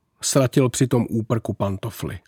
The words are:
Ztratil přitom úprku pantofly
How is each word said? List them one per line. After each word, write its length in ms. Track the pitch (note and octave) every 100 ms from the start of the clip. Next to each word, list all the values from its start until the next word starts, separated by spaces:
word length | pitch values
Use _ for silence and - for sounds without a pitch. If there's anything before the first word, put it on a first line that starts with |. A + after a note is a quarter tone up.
| _ _
Ztratil 480 | - D3 B2+ - B2
přitom 360 | - C3 B2 G#2+
úprku 440 | A2+ G#2+ A2+ -
pantofly 640 | G#2+ G2 F#2+ A2 - D2 F2+